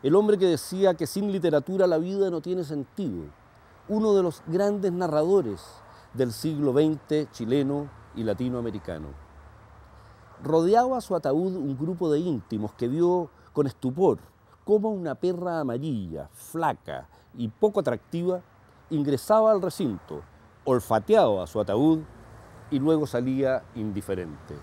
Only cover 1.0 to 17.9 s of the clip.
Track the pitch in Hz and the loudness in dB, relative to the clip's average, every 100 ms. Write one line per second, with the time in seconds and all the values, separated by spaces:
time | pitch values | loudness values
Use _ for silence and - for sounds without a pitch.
1 | 151 190 208 190 170 151 135 190 185 160 | -4 -2 -2 0 0 0 -2 0 2 2
2 | 175 196 190 170 165 185 156 147 131 - | -2 -2 -2 -2 -4 -6 -4 -8 -8 -8
3 | 180 90 73 - - - - - - 214 | -6 -6 -10 -18 -20 -20 -20 -20 -4 0
4 | 220 196 180 - - 170 202 208 190 175 | 4 4 2 -4 -6 0 0 0 -2 -2
5 | 180 151 160 196 127 95 - - - - | 0 0 4 2 2 -8 -12 -20 -20 -20
6 | - 120 127 110 156 151 147 127 156 156 | -16 -2 -2 -2 -4 0 2 4 2 0
7 | - 151 147 - 113 139 135 143 143 - | -2 -4 -4 -8 0 0 2 -2 -6 -16
8 | - - 110 101 123 123 117 101 - 82 | -16 -6 -4 -2 -2 -4 -6 -8 -10 -10
9 | 76 69 - - - - - - - - | -10 -16 -20 -20 -20 -20 -20 -20 -20 -20
10 | - - - - 135 160 170 220 254 254 | -20 -20 -20 -12 0 2 4 4 2 -2
11 | - 175 151 147 190 180 143 131 156 175 | -2 -4 0 0 -2 -4 -6 -4 -4 -2
12 | 175 147 175 135 - 107 107 - 120 147 | 0 0 0 -4 -4 -6 -6 -4 -4 2
13 | 175 180 165 _ - - 143 - 131 139 | 2 2 -2 _ -8 -2 -2 -2 -6 2
14 | 185 104 - _ _ _ - 208 220 202 | 2 2 -6 _ _ _ 0 2 2 -4
15 | 170 131 180 175 180 165 139 117 156 120 | -6 -4 -2 -2 -4 -4 -2 -4 -4 -4
16 | 90 78 71 - - 160 156 117 - 67 | -6 -10 -12 -16 -12 -2 -2 -2 -8 -12
17 | 65 - _ - 117 - 214 202 139 | -12 -20 _ -8 -8 0 0 2 0